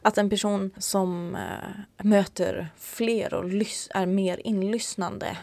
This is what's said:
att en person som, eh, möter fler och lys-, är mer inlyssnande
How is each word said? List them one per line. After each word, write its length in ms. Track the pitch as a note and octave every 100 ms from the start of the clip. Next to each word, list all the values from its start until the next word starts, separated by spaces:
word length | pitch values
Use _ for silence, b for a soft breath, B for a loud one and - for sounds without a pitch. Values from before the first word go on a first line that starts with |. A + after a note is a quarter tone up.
att 160 | G#3+ G#3+
en 120 | G3+
person 400 | G3+ G#3 G3+ G3 -
som, 560 | - G3 F#3 F3 E3+ -
eh, 680 | F#2 - - G3+ G3+ - G3+
möter 640 | G3+ F#3+ - F3+ - E3 -
fler 580 | - - A3+ A3+ -
och 100 | -
lys-, 440 | F3+ G3 G#3+ - -
är 120 | G3 F3+
mer 400 | G3 F#3+ F3+ -
inlyssnande 880 | G3+ F#3+ A3+ - - F3 G3+ - E3+